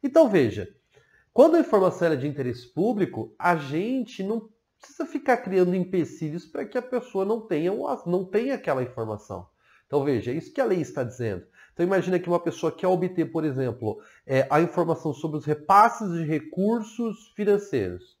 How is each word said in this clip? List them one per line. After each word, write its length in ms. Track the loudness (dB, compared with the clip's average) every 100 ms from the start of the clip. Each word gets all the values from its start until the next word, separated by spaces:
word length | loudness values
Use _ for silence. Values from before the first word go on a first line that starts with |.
Então, 260 | 4 6 6
veja, 460 | 6 2 0 -10 _ _ _ _ _ _
quando 240 | 6 8 8
a 40 |
informação 480 | 4 4 4 2 0
é 80 | 0
de 100 | -2
interesse 400 | -4 -6 -6 -10
público, 640 | -2 0 0 -2 -2 -10 _
a 160 | 0
gente 680 | 0 0 -4 -2 -4 -6 -8
não 260 | -6 -6 -8 _ _ _
precisa 240 | -20 -12
ficar 320 | -8 -6 0 0
criando 400 | 2 2 2 2
empecilhos 720 | 0 -2 -2 -4 -8 -8 -10
para 180 | -10
que 140 | -6 -6
a 40 |
pessoa 420 | -4 -6 -4 -4
não 180 | -2 -2
tenha 300 | -2 -2 0
o 140 | -2 -4
ac-, 220 | -6 -2
não 160 | -2
tenha 300 | 0 -2 0
aquela 280 | -4 -2 -2
informação. 640 | -2 -6 -6 -6 -8 -12 -12 _ _ _ _
Então, 180 | -2
veja, 260 | 0 0 -2
é 40 |
isso 180 | -8 -8
que 80 | -4
a 60 | 0
lei 140 | 0
está 220 | -2 -6
dizendo. 440 | -8 -6 -6 -6 -10 _ -20
Então, 140 | _ 0
imagina 320 | 0 2 -2
que 100 | 0
uma 120 | -2
pessoa 300 | -2 -4 -4
quer 180 | -2 0
obter, 440 | 0 0 -2 -2
por 120 | -2
exemplo, 540 | -2 -2 -4 -2 -6 -6 -12 _ -2
é, 200 | 0 2
a 100 | 2
informação 540 | 2 0 -2 -2 -4
sobre 240 | -6 -6 -6
os 80 | -4
repasses 640 | -4 4 6 6 4 -6
de 120 | -4
recursos 1080 | -2 -4 -4 -2 0 0 -2 -6 -6 -6 -14
financeiros. 840 | -4 2 2 2 -2 -2 -6 -14 _